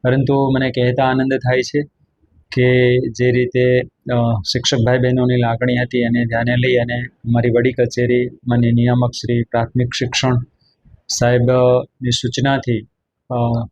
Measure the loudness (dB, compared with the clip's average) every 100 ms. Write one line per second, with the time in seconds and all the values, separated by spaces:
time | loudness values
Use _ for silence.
0 | -2 0 2 0 0 0 -2 0 0 0
1 | 0 0 0 -2 0 -2 -2 -4 -6 _
2 | _ _ _ _ -8 0 2 4 2 2
3 | -2 -2 0 0 0 0 2 2 -2 _
4 | -4 -2 0 -2 -2 -4 -2 0 2 2
5 | 2 2 2 2 0 0 -2 -2 -2 -2
6 | 0 0 0 -2 0 0 2 0 0 -4
7 | -8 _ -2 0 2 2 2 0 -2 0
8 | 0 0 -2 -6 -2 0 2 2 2 2
9 | 0 -4 -4 -2 -2 -2 -2 -2 -2 -4
10 | -6 -2 0 0 -4 _ _ _ _ -20
11 | -10 -2 2 2 2 2 4 2 -2 -8
12 | -4 -4 -4 -2 -2 -2 -2 -4 -6 _
13 | _ _ -8 -4 -2 -2 -6